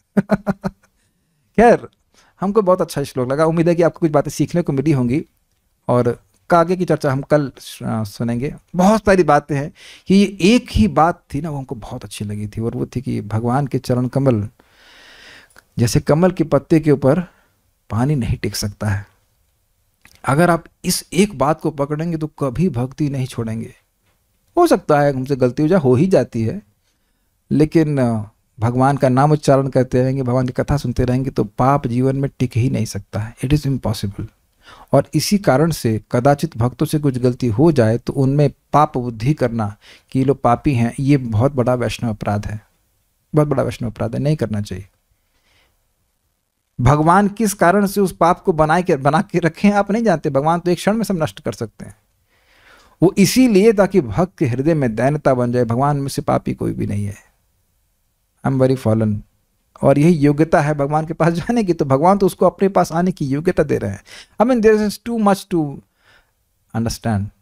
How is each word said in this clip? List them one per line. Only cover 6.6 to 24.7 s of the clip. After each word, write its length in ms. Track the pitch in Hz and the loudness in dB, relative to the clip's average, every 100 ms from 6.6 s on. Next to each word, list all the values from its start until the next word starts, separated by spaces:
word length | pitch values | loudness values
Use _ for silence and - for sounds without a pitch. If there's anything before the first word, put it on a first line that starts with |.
| 165 185 | 2 -2
की 80 | |
चर्चा 280 | 170 156 147 | -2 -2 -2
हम 100 | 135 | -4
कल, 300 | 139 151 135 - - - | 0 0 0 -10 -20 -12
आ, 200 | 123 113 | -6 -6
सुनेंगे। 500 | 107 - 117 120 143 - _ 170 | -6 -6 -6 -4 -6 -10 _ 0
बहुत 240 | 190 220 | 2 2
सारी 220 | 208 190 | 2 2
बातें 340 | 156 147 - 139 | 4 2 0 -6
हैं 160 | 156 - - - - | -6 -12 -20 -10 2
कि 80 | |
ये 240 | 196 202 196 | 4 4 2
एक 260 | 175 247 247 | 4 4 2
ही 180 | - 208 | 0 2
बात 360 | 151 160 170 - | 2 0 0 -8
थी 60 | 143 | -10
ना, 100 | 165 | -8
वो 80 | 143 | -10
हमको 160 | - | -10
बहुत 300 | 117 - 127 | -12 -12 -14
अच्छी 200 | 101 - | -14 -10
लगी 240 | 104 104 104 | -8 -8 -8
थी, 120 | 113 | -6
और 160 | 113 123 | -6 -6
वो 100 | 135 | -6
थी 140 | 123 | -6
कि 200 | 120 117 | -6 -6
भगवान 460 | 101 110 120 131 139 | -4 -4 -2 -2 -2
के 120 | 127 | -4
चरण 280 | - 123 123 | -2 -2 -2
कमल, 420 | 135 139 110 104 _ _ _ _ - - - - - _ _ _ - | 0 2 0 -2 _ _ _ _ -20 -20 -20 -20 -20 _ _ _ -2
जैसे 220 | 117 151 | 0 0
कमल 300 | - 147 180 | 2 2 2
के 140 | 180 | 0
पत्ते 360 | 151 143 - 160 | 0 0 2 2
के 100 | 151 | 4
ऊपर 300 | 139 131 170 175 _ _ _ _ _ - | 2 2 0 -2 _ _ _ _ _ -6
पानी 240 | 104 131 | -2 0
नहीं 220 | 147 107 - | -2 -2 -4
टिक 200 | 110 - | -6 -6
सकता 320 | 104 - 104 | -8 -6 -4
है। 180 | 101 - _ _ _ _ _ _ _ _ _ _ _ | -4 -8 _ _ _ _ _ _ _ _ _ _ _
अगर 260 | - 139 175 | -2 2 2
आप 140 | 170 - _ | 0 -4 _
इस 200 | 180 - - | -6 -6 -4
एक 260 | 170 208 135 | 0 0 0
बात 220 | 135 160 | -2 -2
को 100 | 160 | -4
पकड़ेंगे 460 | 139 143 151 170 160 | -4 -4 -4 -6 -6
तो 100 | 151 | -8
कभी 420 | - 139 117 185 | -6 -6 -2 -2
भक्ति 400 | 120 127 - 147 | -2 -6 -4 -4
नहीं 180 | 139 127 | -4 -6
छोड़ेंगे। 480 | - 113 113 - - _ _ _ _ _ _ _ 339 | -6 -8 -8 -12 -18 _ _ _ _ _ _ _ 2
हो 100 | |
सकता 340 | 339 | 2